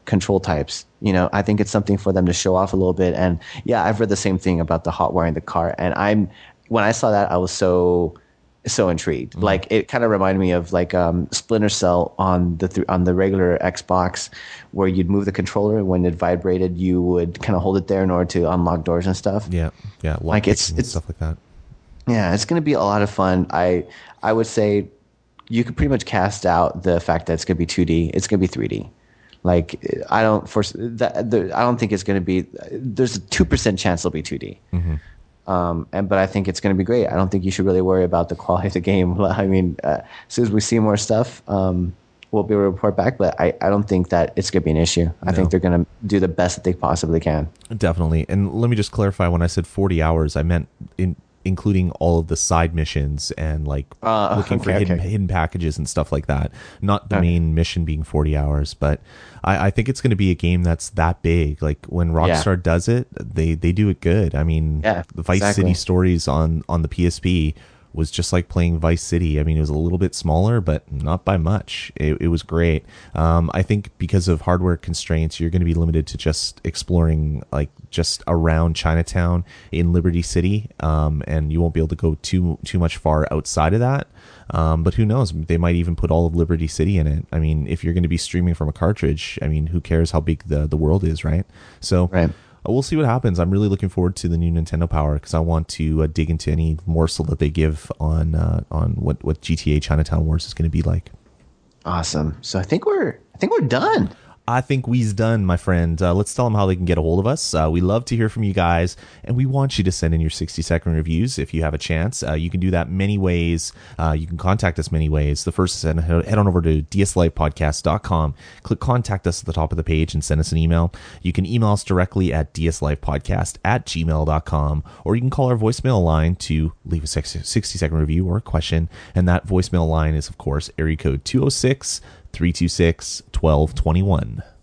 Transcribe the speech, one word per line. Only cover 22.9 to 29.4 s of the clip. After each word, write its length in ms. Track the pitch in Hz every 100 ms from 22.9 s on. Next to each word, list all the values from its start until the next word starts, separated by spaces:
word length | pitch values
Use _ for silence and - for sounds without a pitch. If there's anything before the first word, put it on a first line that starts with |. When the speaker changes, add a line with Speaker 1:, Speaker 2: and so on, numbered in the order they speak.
| 104
Speaker 1:
of 80 | 101
fun. 380 | - 95 92 85
I, 340 | 82 90 90 - - - -
I 100 | -
would 140 | 113 110
say 400 | - 104 104 101 _ _ _ _ - _
you 140 | 117
could 140 | 120 -
pretty 120 | 147
much 160 | 127 -
cast 400 | 107 98 104 90
out 360 | 85 82 90
the 160 | 92 85
fact 280 | - 82 -
that 60 |
it's 120 | 82 -
gonna 120 | 85
be 80 | 82
two 200 | - 82
D. 240 | 82 82
It's 140 | - -
gonna 120 | 101
be 80 | 92
three 200 | - 53
D. 220 | 52 - _ _ _ _ -